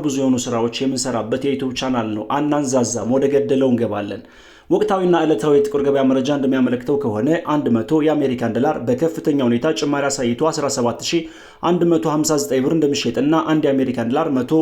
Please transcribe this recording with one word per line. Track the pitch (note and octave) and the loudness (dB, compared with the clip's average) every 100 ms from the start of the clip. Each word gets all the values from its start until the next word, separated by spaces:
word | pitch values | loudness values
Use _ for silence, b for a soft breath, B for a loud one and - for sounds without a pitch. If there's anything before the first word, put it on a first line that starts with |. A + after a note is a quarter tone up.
ብዙ | D3 C3+ | -2 -2
የሆኑ | C3+ B2+ | 0 0
ስራዎች | B2+ A#2+ A#2 - | -2 -2 -2 -2
የምንሰራበት | C3+ C3 C3+ A#2 G#2+ C3 | -4 -2 -4 -4 -4 -2
የዩቲዩብ | C#3 C#3 C3 | -2 -2 -4
ቻናል | A#2+ C3+ B2 A2 | -4 -2 -2 -2
ነው። | G#2+ G#2+ | -4 -4
አናንዛዛም፣ | C#3+ D3 D3 C#3 B2+ A#2 A#2 G#2+ | -2 0 0 0 0 0 -2 0
ወደ | C3+ C#3+ | 0 2
ገደለው | C#3 - C3 C3 | 0 2 2 2
እንገባለን። | A#2 A2+ G2+ G2+ G2 - B B B B | 2 0 -4 -6 -10 -14 B B B B
ወቅታዊና | E3+ G#3 F#3+ F3+ E3+ | 0 2 2 2 2
ዕለታዊ | D#3 D3+ D3+ | 2 2 4
የጥቁር | C#3+ C#3+ C#3+ | 4 4 0
ገበያ | C#3 C#3 | 2 2
መረጃ | C3 C3 C3 | 2 2 0
እንደሚያመለክተው | C#3+ C3 C3 B2 A#2+ - C#3+ | 0 0 2 0 0 -2 -2
ከሆነ | A#2+ G#2+ B2+ E3+ - | 0 0 0 0 0
አንድ | D3+ C3 | -2 2
መቶ | A#2 A2 D#3 | 0 2 2
የአሜሪካን | D#3 D3+ C3+ B2 A#2 | 2 2 0 0 -2
ዶላር | A2+ C#3+ C#3+ | 0 0 0
በከፍተኛ | A#2+ B2 E3 D#3+ D#3+ C#3+ | -2 0 0 -2 0 0
ሁኔታ | B2 A#2+ D#3 | 2 2 0
ጭማሪ | D#3+ D3 C#3+ | 0 -2 0
አሳይቶ | C#3 C3+ A#2+ A#2+ | -2 -2 -2 0
አስራ | D#3 D3+ C#3+ | 0 0 -2
ሰባት | - A#2 A#2 | 0 -2 -2
ሺህ | - E3+ D#3+ B B B | -4 -4 -4 B B B
አንድ | D#3+ F3 | -2 2
መቶ | E3+ D#3+ D#3+ | 2 2 2
ሀምሳ | D3+ D3+ D3+ | 0 0 0
ዘጠኝ | - C3 | 0 0
ብር | C3+ | 0
እንደሚሸጥና | E3 D3 C#3+ B2 A#2 C#3 D#3+ D#3 | 2 0 0 -2 0 2 2 2
አንድ | D#3 | 2
የአሜሪካን | D3 C3+ B2+ A#2+ A#2 | 2 0 0 -2 -2
ዶላር | C#3 D#3+ | -2 0
መቶ | C3 B2 D#3+ | -2 0 0